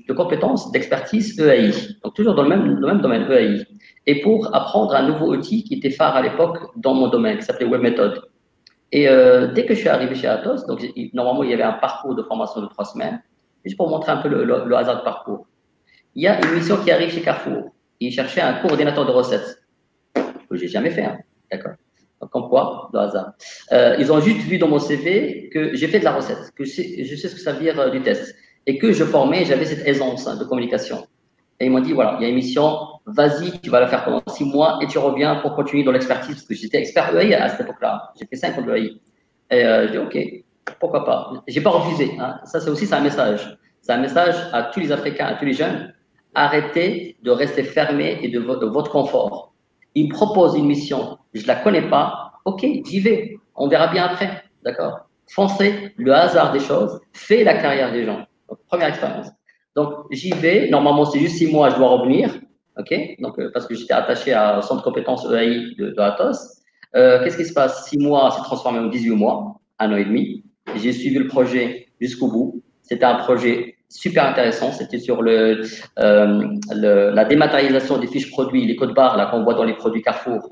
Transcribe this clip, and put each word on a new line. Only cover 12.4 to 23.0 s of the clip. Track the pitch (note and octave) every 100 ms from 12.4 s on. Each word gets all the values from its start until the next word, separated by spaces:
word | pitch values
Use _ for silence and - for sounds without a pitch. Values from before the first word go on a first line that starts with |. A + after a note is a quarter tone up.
| B2+ A2+
de | G2+
trois | - G#2
semaines. | B2 C3+ A#3 _ _ _ _ F#3
Et |
juste | G3
pour | E3+
montrer | D#3 D#3+
un | C#3
peu | D3
le, | B2
le, | A#2+ B2
le | A#2+ A#2+
hasard | A#2+ A#2
de |
parcours. | - - - G2+ - _ _ _ _ _ _
Il | -
y | F3
a | G#3
une | D#3
mission | E3+ E3 -
qui | E3+
arrive | E3 E3+
chez | E3
Carrefour. | - D3 - - - _ _ -
Ils | A#2+
cherchaient | B2+ C3 -
un | C3+
coordinateur | B2+ F3+ D3 D3 D3 B2+
de |
recettes, | B2 A#2+ A2 - - _ _ _ _ _
que | - - - - -
j'ai | -
jamais | D3 D3
fait, | -
hein. | - - - _ _
D'accord. | G2 - - _ _ _ _
Donc, | -
comme | B2 A#2
quoi, | C3 - - -
le |
hasard. | G#2+